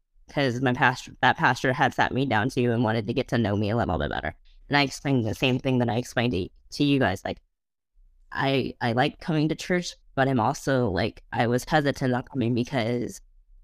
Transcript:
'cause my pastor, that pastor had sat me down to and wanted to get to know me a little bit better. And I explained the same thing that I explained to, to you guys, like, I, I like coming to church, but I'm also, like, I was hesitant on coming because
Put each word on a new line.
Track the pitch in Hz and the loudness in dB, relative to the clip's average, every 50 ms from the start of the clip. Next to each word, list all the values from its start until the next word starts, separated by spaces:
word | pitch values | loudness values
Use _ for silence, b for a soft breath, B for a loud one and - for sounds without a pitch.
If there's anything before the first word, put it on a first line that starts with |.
| _ _ _ _ - - | _ _ _ _ -18 -8
'cause | - 151 139 131 113 123 | -2 0 0 0 0 0
my | 135 127 123 | 0 0 2
pastor, | 123 143 123 127 - - - - - | 2 2 2 2 0 -8 -14 -6 2
that | - 127 117 - | 2 2 4 4
pastor | 165 135 127 - - 135 127 | 2 2 2 2 0 0 2
had | 131 139 123 - | 2 2 0 2
sat | - 117 - - | 2 0 0 0
me | 123 139 | 0 0
down | 139 113 110 104 107 | 2 2 2 0 0
to | - 131 120 120 | 0 0 2 2
and | 117 117 123 | 2 2 2
wanted | 107 110 117 104 - | 2 0 -2 -2 -2
to | 120 | -2
get | 131 123 - | -2 -2 -2
to | - 123 | 0 0
know | 113 98 104 101 | 0 2 2 0
me | 107 101 | 0 0
a | 107 120 | 0 0
little | 104 82 90 80 | 0 0 0 -2
bit | 73 71 | -2 -2
better. | 50 - - 80 - - - - - - - - | -4 -4 -6 -6 -8 -10 -18 -20 -20 -18 -8 0
And | 143 143 | 2 2
I | 143 | 2
explained | 135 - - - 143 139 127 110 | 2 -2 -6 -2 0 0 2 2
the | 113 123 | 0 -2
same | - - 131 123 131 | 0 0 0 0 0
thing | - 135 127 123 | 0 0 0 2
that | 120 117 | 0 0
I | 110 117 | 0 -2
explained | 123 - - 131 117 123 123 | -4 -4 -2 -2 0 0 0
to, | 90 92 - _ - _ - - - | -2 -4 -6 _ -20 _ -12 -2 0
to | 147 | 2
you | 143 143 135 | 2 4 4
guys, | 127 92 92 - - | 2 2 0 -2 -6
like, | 95 90 - _ _ _ _ _ _ _ _ _ _ _ _ - _ _ _ _ - | -8 -10 -10 _ _ _ _ _ _ _ _ _ _ _ _ -20 _ _ _ _ -12
I, | - - 139 139 135 135 120 120 - - | -6 -2 0 0 2 0 0 -2 -4 -4
I | 123 123 113 | -2 -2 2
like | 123 135 147 - - | 2 0 0 0 -6
coming | - - 165 156 147 156 | -6 -2 0 0 0 0
to | 160 | -2
church, | - - - 185 180 175 - - _ _ _ - | -4 -4 -2 -2 -2 -2 -4 -12 _ _ _ -2
but | - 135 135 | 0 0 2
I'm | 135 123 | 2 2
also, | 107 120 147 - - - 135 127 123 107 | 2 0 -2 -4 -2 -2 0 0 0 0
like, | 87 85 104 107 - - - - - | 0 0 -2 -2 -4 -8 -16 -8 -2
I | 120 123 113 | -2 0 2
was | 120 123 - | 0 0 -2
hesitant | - 165 156 143 143 127 - 143 127 123 | 2 0 2 2 2 -2 -2 -2 -2 -2
on | 120 131 | -2 -4
coming | - - 135 117 113 123 | -6 -4 -2 0 0 0
because | 113 123 - - 131 110 113 123 123 117 98 190 - - _ _ - - _ - - | 0 -2 -2 -2 -2 -2 -2 -2 -4 -4 -6 -10 -12 -20 _ _ -20 -20 _ -20 -20